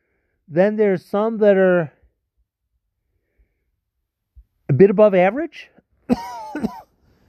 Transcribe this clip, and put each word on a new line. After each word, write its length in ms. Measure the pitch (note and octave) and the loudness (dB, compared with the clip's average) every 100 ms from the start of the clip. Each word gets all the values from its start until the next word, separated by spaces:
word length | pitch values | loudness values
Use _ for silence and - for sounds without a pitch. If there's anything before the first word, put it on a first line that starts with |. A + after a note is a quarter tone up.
| _ _ _ _ - | _ _ _ _ -8
Then 260 | D#3 G3+ G#3+ | -2 0 0
there's 300 | G#3 F3+ - | 0 -2 -4
some 320 | G3+ A3 A3 | -4 -4 0
that 180 | G#3+ F#3+ | 2 4
are 380 | F#3 F3+ D3+ _ _ _ _ _ _ _ _ _ _ _ _ _ _ _ _ _ _ _ _ _ _ _ _ - - _ - | 4 2 -2 _ _ _ _ _ _ _ _ _ _ _ _ _ _ _ _ _ _ _ _ _ _ _ _ -20 -20 _ -4
a 60 | |
bit 180 | C3+ G3+ | 2 2
above 240 | G3+ G#3+ F#3+ | 4 2 2
average. 540 | F#3 B3+ D#4 - - _ _ _ - | 0 -2 -10 -12 -20 _ _ _ -8
<coughs> 80 | B3 - B3 D#4 D4+ G#3+ G3+ - _ _ _ | -8 -8 -16 -16 -12 -12 -14 -20 _ _ _